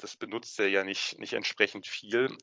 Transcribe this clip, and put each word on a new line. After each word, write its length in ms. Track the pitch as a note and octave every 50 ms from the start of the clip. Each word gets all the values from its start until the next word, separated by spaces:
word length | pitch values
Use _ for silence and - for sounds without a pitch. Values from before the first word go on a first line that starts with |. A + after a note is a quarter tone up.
Das 160 | - - -
benutzt 420 | - G2 - G2 A#2 A#2+ - - -
er 80 | G#2 G2
ja 160 | G2 G2 F#2+
nicht, 340 | F#2+ G2 - - - - -
nicht 140 | G#2+ -
entsprechend 540 | A#2+ A2 G#2 - - - G#2+ - - G#2 -
viel. 500 | - - - - G#2 A2 A#2+ B2+ C3 - -